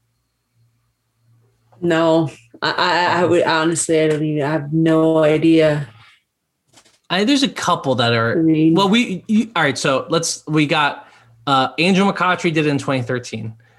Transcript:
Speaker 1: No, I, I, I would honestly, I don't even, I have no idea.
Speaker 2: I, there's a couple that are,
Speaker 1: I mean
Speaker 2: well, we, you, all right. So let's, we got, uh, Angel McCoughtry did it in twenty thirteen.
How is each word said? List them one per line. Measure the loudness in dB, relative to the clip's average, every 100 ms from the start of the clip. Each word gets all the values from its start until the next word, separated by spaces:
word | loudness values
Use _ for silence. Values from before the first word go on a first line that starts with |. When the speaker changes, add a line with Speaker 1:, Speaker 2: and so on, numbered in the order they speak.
| _ _ _ _ _ _ _ _ _ _ _ _ _ _ _ _ _ -6
Speaker 1:
No, | -2 2 2 2 0 -6 _ -8
I, | -6
I, | -2 -2 0 0 0
I |
would | 0 2
honestly, | 0 0 0 -2 -2 0
I | 0
don't | 0
even, | -2 -4
I | -2
have | -4 -2
no | 0 2 2 2 2
idea. | 2 2 2 4 4 0 -6 -14 -20 _ _ _ _ _ _ _ _ _ -6
Speaker 2:
I, | -2
there's | 0 0
a | 0
couple | -2 -2 -2 0 0
that | 0
are, | 0 0 0
Speaker 1:
I |
mean | 2 2 4
Speaker 2:
well, | 4 2
we, | 2 0 -4 -2
you, | -2 0 -2
all |
right. | -2 0
So | -2 -2 0
let's, | -2 -2 -8 -4
we | 0 0
got, | 0 0 -4 -16 -20 _ _ -2
uh, | 0 0 0
Angel | 2 2 2
McCoughtry | 0 -2 -2 -2
did | 0 0
it |
in | -2
twenty | -2 -4
thirteen. | -4 -6 -8 -12 -12 -16 _